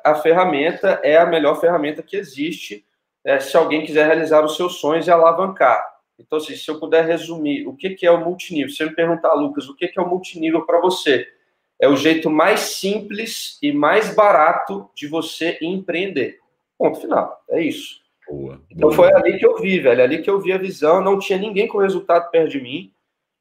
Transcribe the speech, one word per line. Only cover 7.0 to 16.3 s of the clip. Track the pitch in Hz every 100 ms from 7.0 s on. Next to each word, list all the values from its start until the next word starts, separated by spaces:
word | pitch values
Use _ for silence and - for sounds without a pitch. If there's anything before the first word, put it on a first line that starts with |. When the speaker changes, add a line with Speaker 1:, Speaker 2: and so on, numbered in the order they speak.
| 160
Speaker 1:
resumir | 170 151 165 147 139 139
o |
que | 131 190
que | 190 175
é |
o | 170
multinível, | 165 180 - 160 139
se | -
você | 156
me |
perguntar, | 156 170 165 151
"Lucas, | 151 143 143 135
o |
que | - 175
que | -
é |
o | 175
multinível | 180 - 175 160 160 156
pra | 170
você?" | 180 180 156 131 - _ _ _ _ -
É | 131
o | 143
jeito | 156 160 160
mais | 156 170 214
simples | - - 190 214 208 208 226 - - -
e | 147
mais | 147 147 196 202
barato | 165 208 175 156 175 - 196 -
de | - 147
você | 160 156 - 160 165
empreender. | 160 190 190 170 196 156 107